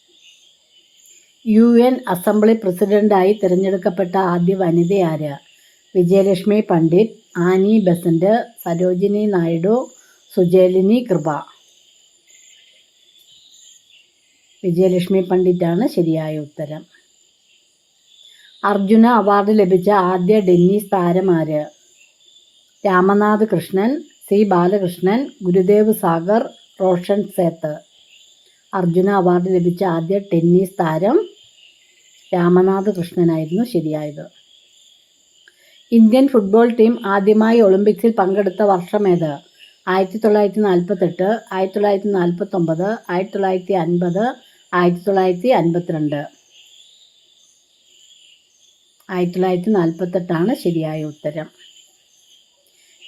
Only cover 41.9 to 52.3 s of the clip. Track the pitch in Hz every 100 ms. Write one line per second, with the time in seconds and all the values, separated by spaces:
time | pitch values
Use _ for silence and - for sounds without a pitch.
41.9 | 196 208 190 175 175 196 185 160 160 196
42.9 | 226 - 180 196 196 190 185 185 190 165
43.9 | 175 175 180 247 - _ _ - 180 175
44.9 | 175 202 190 185 175 240 220 165 170 175
45.9 | 156 151 147 151 _ _ _ _ - -
46.9 | _ _ _ _ _ _ _ _ _ _
47.9 | _ _ - _ _ _ _ _ _ _
48.9 | _ - 185 175 185 185 180 202 202 165
49.9 | 170 175 180 180 165 196 285 180 165 156
50.9 | 156 151 147 151 156 156 _ - _ _
51.9 | _ _ _ _